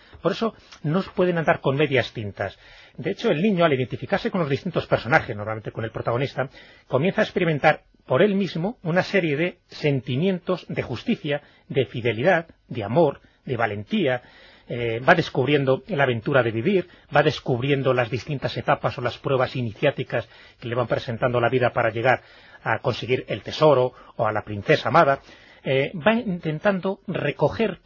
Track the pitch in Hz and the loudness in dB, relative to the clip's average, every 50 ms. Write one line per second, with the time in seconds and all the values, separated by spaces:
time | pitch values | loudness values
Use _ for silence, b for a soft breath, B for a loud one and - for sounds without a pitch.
0 | B B B B - 165 170 - 226 226 - B B B B - - 151 151 190 | B B B B -4 -4 -2 -2 -4 -6 -6 B B B B -8 -4 -2 -2 -2
1 | 185 - - - 185 180 180 170 156 147 165 - - 151 135 139 156 147 135 123 | -2 -2 -2 0 0 2 2 0 0 0 0 2 0 0 0 2 0 2 2 0
2 | 113 - - - 107 101 98 - 104 95 - B B B B B B B B - | 0 0 -6 -10 -10 -10 -8 -6 -8 -8 -8 B B B B B B B B -8
3 | - - 202 - - 233 180 147 175 220 202 170 170 165 143 123 127 120 - 120 | -6 -6 -6 -2 -2 0 0 2 2 2 2 4 4 4 4 2 0 -4 -6 -10
4 | - - - 190 - 233 - 190 170 139 139 127 - 185 - 156 131 - - 120 | -6 -4 -4 -4 -2 -4 -2 -2 0 0 -2 -2 -4 -4 -4 -4 0 0 -2 -2
5 | - 117 135 156 - - 113 101 107 107 110 110 104 - - - 110 113 - - | 2 2 2 2 2 0 -6 -8 -6 -6 -8 -8 -8 -10 -8 -8 -8 -6 -6 -6
6 | - - 117 120 139 131 - - 135 - B B B B B B B _ - 127 | -4 -2 -2 0 -2 -2 -4 -4 -6 -6 B B B B B B B _ -2 0
7 | 147 190 - - 214 - - 214 180 165 156 139 - 160 151 - - _ _ _ | 0 0 0 0 -2 -2 0 0 0 0 0 4 4 2 2 2 -2 _ _ _
8 | _ - - 131 180 214 196 196 202 156 - 170 160 196 247 - - 170 160 185 | _ 0 2 4 4 4 4 2 -2 -2 -4 -4 -4 -4 -6 -6 -4 -2 0 0
9 | 180 - - 196 170 165 143 139 165 180 - - _ _ - - - 151 143 135 | 0 0 0 0 2 2 0 0 0 -2 -4 -8 _ _ -12 -2 0 0 0 0
10 | 120 127 123 131 165 196 190 175 - - 185 165 - - 165 - 123 - 120 - | -2 -2 -2 0 0 0 -2 -2 -2 -4 -4 -4 -4 -6 -6 -6 -6 -6 -8 -6
11 | - - 233 - - 151 143 143 b b b b b - - 139 127 - - 131 | -4 -4 -4 -4 -2 -4 -6 -6 b b b b b -4 -2 -2 -2 -2 -4 -4
12 | 107 120 113 107 123 180 185 165 170 - - _ _ _ - 120 104 101 117 165 | -2 -2 -2 0 2 2 2 2 0 -6 -14 _ _ _ -8 -8 -6 -2 2 2
13 | 175 143 139 - b b b b b - 135 110 113 110 101 104 101 - - 220 | 2 2 0 -4 b b b b b -8 -2 -2 -2 -2 -2 -6 -6 -4 -2 0
14 | 180 135 127 123 b b b b b b b b b - - 120 120 117 113 117 | 0 0 0 -2 b b b b b b b b b -10 -8 -6 -4 -4 -4 0
15 | 131 147 180 165 147 - - 143 127 131 147 147 139 131 131 135 - - 208 143 | 4 4 4 4 2 0 -2 0 2 2 2 2 4 2 0 0 -2 -4 -2 0
16 | 139 127 123 117 104 - 143 135 123 117 104 113 113 170 208 185 175 b b b | 2 2 0 -2 -2 2 2 2 2 2 0 0 0 2 2 0 0 b b b
17 | b b - 143 151 151 - - - - 139 117 123 139 143 139 135 135 131 123 | b b 0 2 2 2 0 -2 -2 -2 -2 0 0 0 0 2 2 2 2 2
18 | 123 113 131 117 - - 151 131 - 127 - - 113 - 147 - - 131 117 - | 0 0 -2 -6 -6 -6 -8 -6 -6 -6 -6 -4 0 0 0 0 0 -4 -4 -4
19 | 123 120 - - - 143 139 123 127 120 - 135 123 117 104 - - 147 135 - | -4 -6 -6 -4 -2 -2 0 0 0 0 -2 -4 -6 -6 -4 0 0 0 0 0
20 | 135 - - 123 107 B B B B B B B - 120 117 120 123 110 - 110 | -4 -4 -4 -6 -6 B B B B B B B -10 -6 -2 -2 -2 0 -2 -4
21 | - - 113 110 - 131 120 123 117 117 127 127 120 117 - 131 117 113 107 117 | -4 -6 -4 -2 -2 0 2 2 2 2 2 2 2 2 2 2 0 0 0 2
22 | 113 131 123 - B B B B B B B B - 131 113 107 - 131 113 - | 2 2 2 2 B B B B B B B B -4 -2 -2 0 0 -2 -2 -2
23 | - 104 127 127 - - 127 104 - - 101 - 156 156 143 127 127 127 B B | -2 -2 -2 -2 -2 -4 -8 -8 -8 -10 -2 4 4 6 6 6 4 0 B B
24 | B B B - 117 107 107 107 - - 107 101 98 - 156 - - - 151 165 | B B B -2 -2 0 0 -2 -4 -4 -8 -6 0 2 2 2 2 2 4 6
25 | 165 139 139 135 B B B B B B B B B - 135 131 139 - - 175 | 6 6 4 0 B B B B B B B B B 0 0 0 0 0 -4 0
26 | 139 208 226 226 254 226 180 175 - 165 151 156 - 202 208 185 - 190 190 - | 2 2 2 2 0 -2 -4 -4 -4 -4 -4 0 0 0 0 0 -2 -4 -6 -6
27 | _ - 170 151 139 143 139 - 156 139 - - 226 208 175 - _ | _ -8 -6 -4 -2 -4 0 0 0 0 0 0 -2 -2 -2 -6 _